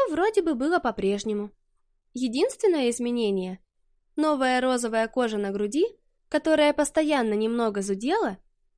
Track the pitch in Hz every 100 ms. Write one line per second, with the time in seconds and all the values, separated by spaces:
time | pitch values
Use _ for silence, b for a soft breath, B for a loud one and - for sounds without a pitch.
0 | 494 302 415 415 330 240 294 349 247 220
1 | 196 202 220 208 208 - _ _ _ _
2 | _ 247 254 254 494 - 403 320 247 226
3 | 240 240 208 196 185 190 _ _ _ _
4 | _ - 311 285 254 254 254 247 233 226
5 | 220 254 233 214 196 202 208 277 440 -
6 | _ _ _ 302 320 311 294 294 294 320
7 | 302 277 226 214 220 233 226 202 196 196
8 | 247 427 294 185 _ _ _